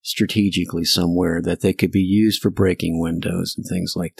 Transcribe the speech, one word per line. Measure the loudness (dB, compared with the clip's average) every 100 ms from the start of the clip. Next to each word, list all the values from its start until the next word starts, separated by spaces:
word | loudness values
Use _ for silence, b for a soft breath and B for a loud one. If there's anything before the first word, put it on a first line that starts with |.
strategically | -10 -2 0 2 2 0 -2 -2 0
somewhere | 2 2 2 2 0
that | -2 0
they | 0
could | 2 2
be | 2
used | 2 4 4 2
for | -2
breaking | 2 2 2 -2 -2
windows | -2 -2 -4 -4 -4 -8
and | -6
things | -4 -4 -4
like | -6 -8